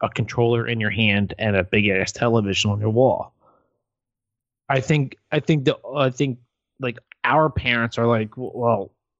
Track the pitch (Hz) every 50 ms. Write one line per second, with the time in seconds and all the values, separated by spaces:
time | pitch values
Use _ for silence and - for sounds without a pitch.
0 | - 117 - - 113 - - - 117 117 120 117 117 117 120 113 107 104 98 113
1 | 113 104 101 101 101 92 - - 110 107 101 95 90 - - 107 104 104 95 95
2 | 95 - - - 123 120 113 117 101 98 95 - - 107 101 101 107 110 110 120
3 | 131 123 - - - - _ _ _ _ _ _ _ _ _ _ _ _ _ _
4 | _ _ _ _ _ _ _ _ _ _ _ _ _ - 135 135 127 - 156 147
5 | 135 127 - _ _ - - 151 - - 160 147 131 151 135 - - 110 135 143
6 | 139 131 127 - 143 139 120 - _ _ _ _ _ _ _ - 131 123 113 -
7 | _ _ - _ - - 135 156 156 156 - - - 123 120 120 117 117 - -
8 | 117 117 117 110 110 107 - 127 127 104 82 117 120 117 113 101 95 - _ _
9 | _ _ _ _